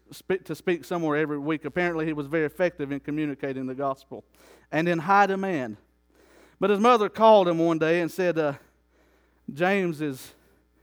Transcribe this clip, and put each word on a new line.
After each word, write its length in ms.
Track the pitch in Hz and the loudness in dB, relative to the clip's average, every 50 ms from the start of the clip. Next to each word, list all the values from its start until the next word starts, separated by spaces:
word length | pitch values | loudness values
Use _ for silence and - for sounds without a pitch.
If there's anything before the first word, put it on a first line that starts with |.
| _ _ | _ _
spe-, 320 | - - - - 185 185 - | -20 -20 -6 -4 -4 -4 -4
to 100 | - 156 | -10 -14
speak 300 | - - 185 175 160 131 | -8 -4 -4 -4 -4 -4
somewhere 320 | - 180 175 160 156 147 | -6 -6 -4 -2 -2 0
every 220 | 151 160 147 147 143 | 0 -2 -2 -4 -6
week. 260 | 139 156 160 147 - | -4 -4 -4 -4 -6
Apparently, 420 | 139 - 180 175 175 170 160 160 | -6 -4 -2 -2 -2 -2 -2 -4
he 60 | 165 | -4
was 160 | 151 151 143 135 | -4 -6 -6 -4
very 180 | 156 165 156 | -2 -2 -2
effective 460 | 143 - - 185 175 175 - 143 135 | -2 -2 -2 -2 -2 -2 -4 -8 -6
in 80 | 143 139 | -6 -8
communicating 680 | - 151 147 151 151 147 135 - 147 139 131 131 131 | -6 -6 -4 -4 -4 -4 -6 -6 -8 -8 -6 -6 -8
the 80 | 131 131 | -8 -6
gospel 500 | 135 139 139 135 - - _ 123 107 - _ _ _ - - - _ _ - | -4 -4 -4 -4 -6 -12 _ -18 -18 -18 _ _ _ -20 -20 -20 _ _ -6
and 180 | 139 156 165 175 | -4 -2 0 0
in 120 | 170 165 | -2 -2
high 260 | 147 190 196 202 202 | 2 4 4 6 6
demand. 500 | 190 196 196 190 190 175 143 127 110 107 - _ _ _ _ _ _ _ _ _ _ _ - - _ _ - | 4 2 -2 -2 -4 -4 -4 -6 -6 -10 -14 _ _ _ _ _ _ _ _ _ _ _ -20 -20 _ _ -2
But 100 | 185 196 | 0 0
his 80 | 208 196 | 2 4
mother 300 | 220 247 247 220 208 185 | 4 4 4 4 2 -2
called 400 | - - 220 220 220 202 185 175 | 0 4 6 8 8 8 6 4
him 100 | 170 165 | 2 2
one 220 | 165 170 165 156 | 2 2 2 2
day 200 | 160 160 170 175 | 2 2 2 2
and 100 | 170 151 | 0 -2
said, 280 | - 190 180 175 160 160 | -4 -2 -2 0 0 0
uh, 140 | 156 143 135 - - _ _ _ _ _ _ _ _ _ _ _ _ _ _ _ - - | -2 -2 -4 -6 -14 _ _ _ _ _ _ _ _ _ _ _ _ _ _ _ -16 -14
"James 480 | 139 143 175 190 202 196 185 175 156 143 | -4 -2 0 2 2 2 0 -2 -4 -4
is 320 | 156 147 131 123 - - - _ _ _ _ _ _ _ _ _ | -4 -6 -6 -8 -12 -20 -20 _ _ _ _ _ _ _ _ _